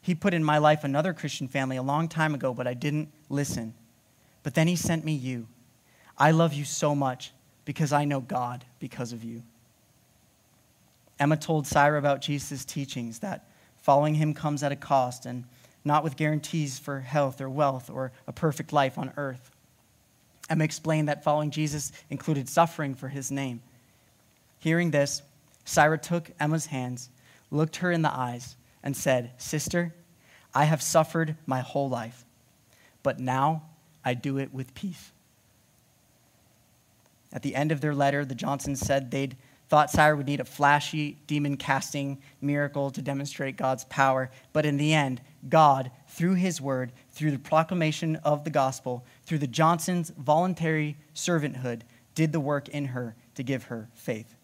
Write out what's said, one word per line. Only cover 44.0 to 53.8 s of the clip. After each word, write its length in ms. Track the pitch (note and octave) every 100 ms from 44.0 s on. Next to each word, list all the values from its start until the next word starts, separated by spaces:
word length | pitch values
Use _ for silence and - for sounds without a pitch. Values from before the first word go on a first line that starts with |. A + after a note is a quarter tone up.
| C3+ C3 C3 - _
But 140 | D3+ D3+
in 120 | C#3+
the 140 | D3
end, 300 | D#3 C#3 B2+ - - C3+
God, 440 | D#3+ D#3 C3+ B2+ - _
through 260 | - E3+
his 260 | F#3 F#3 E3
word, 300 | C#3 C3 B2 - _
through 180 | - D3+
the 80 | C#3
proclamation 760 | C#3 D#3 E3 F3+ D#3+ D3+ E3 D#3
of 260 | D3 C#3+
the 80 | D3
gospel, 560 | D3 C3 C3 - B2 - -
through 160 | - D#3
the 80 | C#3
Johnsons' 640 | A#2 D#3+ E3+ - F3+ D#3+
voluntary 840 | - C#3 D3+ F3+ F3 D#3+ D#3 D3+ D3+ -
servanthood, 680 | - - E3+ D3 B2 B2+ A#2 - _ _ -
did 160 | D#3+
the 80 | D#3
work 280 | C#3+ D3 -
in 180 | D3 C#3+
her 280 | B2 A#2+ A2 _ -
to 80 |
give 200 | B2+ C3+
her 240 | A#2 A#2